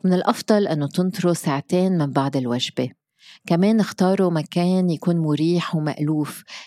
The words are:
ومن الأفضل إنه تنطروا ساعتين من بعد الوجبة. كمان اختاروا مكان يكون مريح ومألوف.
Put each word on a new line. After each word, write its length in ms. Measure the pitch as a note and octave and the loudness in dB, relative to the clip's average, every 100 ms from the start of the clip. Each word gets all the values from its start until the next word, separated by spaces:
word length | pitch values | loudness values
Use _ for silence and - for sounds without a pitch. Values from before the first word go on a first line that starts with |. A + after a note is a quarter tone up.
ومن 80 | F#3 | 0
الأفضل 540 | F3+ - - - G#3+ G3+ | 2 2 0 2 2 2
إنه 180 | D3+ C#3+ | -2 -2
تنطروا 460 | - F#3 F3+ F3 | -2 -2 0 0
ساعتين 640 | E3 E3 F3+ - F3+ F#3+ F3 | 0 -2 -4 0 0 2 0
من 140 | C#3+ | 0
بعد 240 | C3 C#3 C#3 | 0 0 -2
الوجبة. 540 | A#2+ A#2+ - - B2+ - _ _ - - - | -2 -2 -4 -4 -6 -8 _ _ -20 -10 -2
كمان 340 | E3+ G3 A3 | 2 2 2
اختاروا 500 | F#3+ - F#3 F#3+ F#3 | 0 0 0 2 2
مكان 600 | E3 F3+ F3 F3 F#3 F3+ | 0 -2 -2 0 2 0
يكون 260 | D3+ F3+ E3+ | 0 0 0
مريح 600 | D#3 D3 E3 F3 - E3 | 0 0 2 0 0 -2
ومألوف. 640 | D3+ C3+ D3+ D3+ C#3+ - - - | -2 -2 -2 -2 -4 -8 -18 -20